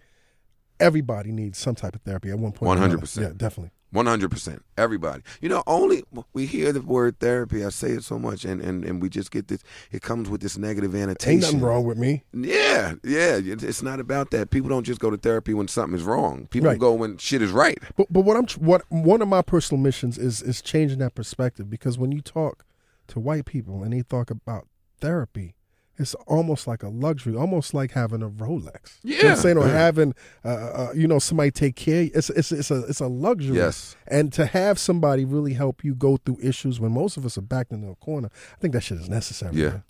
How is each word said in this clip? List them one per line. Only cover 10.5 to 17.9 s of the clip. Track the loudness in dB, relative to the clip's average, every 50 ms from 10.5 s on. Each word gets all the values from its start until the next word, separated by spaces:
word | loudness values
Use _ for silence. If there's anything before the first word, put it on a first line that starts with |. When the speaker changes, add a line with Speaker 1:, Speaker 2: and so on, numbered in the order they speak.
| -6
Speaker 2:
negative | -6 -6 -4 -4 -2 -2 -2 -2
annotation. | -2 -2 -2 -4 -2 2 4 4
Speaker 1:
Ain't | 4
nothing | 4 4 2 2
wrong | 2 2 2 2 0
with | 0 0
me. | 0 0 0 0 -2 -4 _ -8
Speaker 2:
Yeah, | -6 -4 0 0 2 2 2 2 2 0 -2 -6 -6 -4
yeah. | -2 0 2 4 2 2
It, | 2 0 -4 -6 -6 -6
it's | -6 -6 -4
not | -6 -6 -6 -6
about | -6 -4 -2 -2 -2 -2
that. | -2 -2 0 0
People | 0 0 0 0
don't | -2 -2 -2
just | -2 -4 -2
go | -2 -2
to | -2
therapy | 0 0 2 0 0 0 0 -2
when | -2 -2 -2
something | -2 -2 -2 -2 -2
is | -4 0
wrong. | 0 0 2 0 -2 -4 -6 -10
People | -4 0 2 4 4
Speaker 1:
Right. | 4 6
Speaker 2:
go | 4 4 4
when | 4 0 -4 -6
shit | -6 -4 -2 0 2
is | 2 2
right. | 4 4 4 4 2 -2 -8 -6